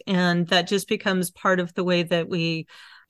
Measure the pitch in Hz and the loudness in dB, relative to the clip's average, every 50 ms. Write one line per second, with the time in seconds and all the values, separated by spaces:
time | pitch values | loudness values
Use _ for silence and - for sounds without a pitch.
0 | - - 196 180 180 175 175 175 175 165 190 175 175 - 208 196 190 - 214 202 | -6 -2 0 2 2 2 2 0 0 2 2 2 2 2 0 -2 -2 -2 -4 -2
1 | - 208 190 185 180 175 - - - 196 185 185 175 175 - - 180 180 180 175 | -2 0 0 0 -2 -4 -6 -4 0 0 2 2 0 -2 -4 -4 0 0 2 0
2 | 175 170 185 170 165 170 185 175 165 165 165 160 151 - - - - - - - | 0 0 0 -2 -2 -2 -4 -2 -2 -2 -2 -4 -8 -12 -18 -20 -20 -20 -20 -20
3 | - _ | -20 _